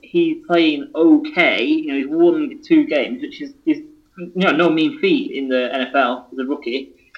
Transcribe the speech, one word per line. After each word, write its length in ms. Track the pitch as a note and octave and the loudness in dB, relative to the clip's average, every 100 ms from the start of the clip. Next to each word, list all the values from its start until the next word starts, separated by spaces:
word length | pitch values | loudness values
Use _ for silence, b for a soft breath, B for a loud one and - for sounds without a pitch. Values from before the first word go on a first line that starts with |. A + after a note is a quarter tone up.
He's 440 | - F3 E3 D3+ - | -4 0 0 -2 0
playing 460 | E3+ D#3+ C#3+ C3+ | 2 2 0 -4
okay. 680 | D#3+ E3 D3+ - - D3 G2+ | 2 6 6 4 0 0 2
You 240 | C3+ D#3+ D3+ | 0 0 -2
know, 100 | C#3 | -4
he's 100 | C3+ | -2
won 540 | E3 E3+ D#3+ C#3+ D3+ | 4 4 4 -2 -6
two 220 | - D#3+ C#3+ | 2 2 4
games, 380 | D3+ A#2+ B2 | 0 -2 -6
which 180 | - - | -10 -12
is, 120 | - - D#4+ | -14 -6 -2
is, 120 | D4 - - _ F#3 | -2 -6 -20 _ -16
you 140 | F3 F#3 | -8 -2
know, 160 | F#3 | 0
no 180 | D3 E3+ | 2 2
mean 300 | D#3+ D3+ - | 2 0 0
feat 320 | G3 D3 C#3 | 0 0 -2
in 180 | B2+ C3+ | -6 -2
the 240 | B2+ B2 | -2 -2
N 80 | C3+ | -4
F 140 | B2+ C#3 | -2 0
L 340 | B2 B2+ - | 0 -2 -8
as 60 | C3 | -8
a 80 | C3 | -6
rookie. 480 | D3 A#2 C3+ - _ B | -6 -6 -8 -8 _ B